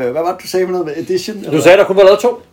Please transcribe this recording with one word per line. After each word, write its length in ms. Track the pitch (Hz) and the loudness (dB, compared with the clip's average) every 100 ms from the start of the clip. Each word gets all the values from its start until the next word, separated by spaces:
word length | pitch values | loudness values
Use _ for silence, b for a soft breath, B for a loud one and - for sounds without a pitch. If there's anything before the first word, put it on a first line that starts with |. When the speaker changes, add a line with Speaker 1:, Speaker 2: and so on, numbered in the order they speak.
| 123 | -4
Speaker 1:
hvad 100 | 147 | -4
var 100 | 170 | -4
det, 100 | 180 | -6
du 60 | - | -6
sagde 180 | 185 180 | -4 -2
med 60 | |
noget 140 | 180 156 | -4 -4
med 100 | 156 | -8
edition, 400 | 165 185 220 208 | -4 -4 -4 -10
Speaker 2:
Du 60 | 156 | -4
Speaker 1:
eller? 120 | 156 | 0
Speaker 2:
sagde, 160 | 156 196 | 2 2
der 60 | |
kun 120 | 190 196 | 2 4
var 60 | |
lavet 140 | 190 202 | 4 4
to. 80 | 240 226 - | 0 -4 -12